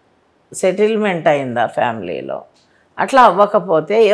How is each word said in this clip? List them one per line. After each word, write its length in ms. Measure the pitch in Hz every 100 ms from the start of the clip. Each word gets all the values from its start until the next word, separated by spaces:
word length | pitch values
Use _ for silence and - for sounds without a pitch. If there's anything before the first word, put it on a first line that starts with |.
| _ _ _ _ _
సెటిల్‌మెంట్ 760 | - 190 185 214 220 208 175 160
అయిందా 380 | 147 131 120 113
ఫ్యామిలీలో, 720 | - 120 113 90 71 67 65 - _ _ _ _ -
అట్లా 240 | 190 262
అవ్వకపోతే 840 | 233 180 208 196 180 160 156 214 220